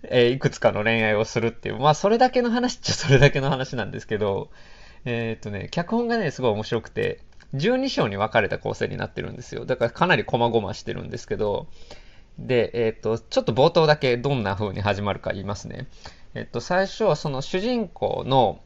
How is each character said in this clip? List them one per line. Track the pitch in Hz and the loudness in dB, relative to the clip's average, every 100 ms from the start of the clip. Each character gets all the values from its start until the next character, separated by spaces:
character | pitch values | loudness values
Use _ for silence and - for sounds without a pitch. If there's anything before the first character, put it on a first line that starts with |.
| - | 2
え | 127 120 | 4 4
ー、 | |
い | 131 | 4
く | - | 0
つ | - | 2
か | 117 | 2
の | 101 | 4
恋 | 107 113 | 2 2
愛 | 110 107 | 4 2
を | |
す | 110 - | 2 0
る | 113 | -2
っ | |
て | - - | -4 -8
い | |
う、 | 104 | 0
ま | 139 | 2
あ、 | |
そ | 151 196 | 4 4
れ | 226 | 4
だ | 254 | 4
け | 254 | 4
の | 240 | 2
話 | 233 240 - | 2 0 -2
っ | |
ち | - | -4
ゃ | |
そ | - 151 | -4 4
れ | 139 | 6
だ | 143 | 6
け | 143 | 4
の | 135 | -2
話 | 135 131 | -2 -4
な | 127 | -4
ん | 104 | -6
で | 107 | -8
す | - | -4
け | 107 | -2
ど、 | 101 98 - - - - - - | 0 -2 -6 -14 -20 -20 -20 -12
え | 127 117 113 | -6 -4 -4
ー | 110 | -6
っ | |
と | 110 | -8
ね、 | 101 95 | -10 -6
脚 | - 175 226 | -6 -2 -2
本 | 240 | 0
が | 233 | 0
ね、 | 175 | -2
す | - | 0
ご | 127 | 0
い | |
面 | 104 | 0
白 | 107 117 | -2 -4
く | - | -4
て、 | - 98 - - - - | -4 -4 -4 -14 -20 -10
十 | 135 170 254 | -2 0 2
二 | 269 | 0
章 | - 127 | 0 -2
に | 98 | 0
分 | 107 | 2
か | 120 | 4
れ | 98 | 2
た | - | -2
構 | 107 | -4
成 | 104 110 | -4 -4
に | 92 | -4
な | 92 | -8
っ | |
て | - | -8
る | 90 | -10
ん | - | -10
で | |
す | - | -12
よ。 | - | -12
だ | 127 127 | -4 -2
か | 117 | -2
ら | |
か | - 175 | 0 2
な | |
り | 156 | 2
細 | 135 120 117 | 0 0 2
々 | 113 98 | 2 -2
し | 90 | -8
て | - | -8
る | 98 | -10
ん | 90 | -8
で | 113 | -12
す | - | -8
け | 127 | -4
ど、 | 107 98 - - - - - - - - | -2 -2 -6 -14 -16 -18 -20 -20 -20 -16
で、 | 117 123 104 | 0 2 2
え | - 113 | 0 -2
ー | 110 | -2
っ | |
と、 | 107 113 | -4 -4
ち | - - | -2 -2
ょ | |
っ | |
と | 233 | 0
冒 | 113 170 | 4 4
頭 | 170 156 | 6 4
だ | 151 | 4
け | 131 120 | 2 0
ど | 127 | 0
ん | 139 | -2
な | 98 | -2
風 | 95 107 | -2 -4
に | 90 | -2
始 | 101 98 | -2 0
ま | 101 | -2
る | 95 | -4
か | - | -4
言 | 95 | -6
い | |
ま | 98 101 | -6 -8
す | - | -8
ね。 | - 139 - - - - | -12 -12 -14 -20 -20 -14
え | - | -12
っ | |
と、 | 117 117 | -8 -8
最 | - 180 190 | -2 0 0
初 | - | 0
は | 214 151 | 0 2
そ | 160 | -2
の | 131 | -6
主 | 143 185 | -4 -2
人 | 214 247 202 | -2 -2 -4
公 | - 104 - - | -4 -4 -2 0
の | 131 110 71 | 4 4 0